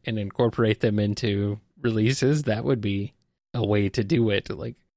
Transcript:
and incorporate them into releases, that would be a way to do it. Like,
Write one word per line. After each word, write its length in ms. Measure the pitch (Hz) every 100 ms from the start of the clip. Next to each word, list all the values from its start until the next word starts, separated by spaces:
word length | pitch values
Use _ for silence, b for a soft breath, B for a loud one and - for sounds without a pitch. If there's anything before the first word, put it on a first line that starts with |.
| -
and 120 | 110
incorporate 600 | 98 - 120 - 113 107
them 180 | 120 104
into 580 | 104 104 110 101 101 104 - _
releases, 640 | 120 110 110 135 135 151 139
that 200 | 107 139
would 160 | 131
be 340 | 104 98 101 - _ _ _
a 140 | 120 104
way 220 | 104 101
to 160 | - 104
do 260 | 127 113
it. 180 | 101 -
Like, 260 | 101 117 - _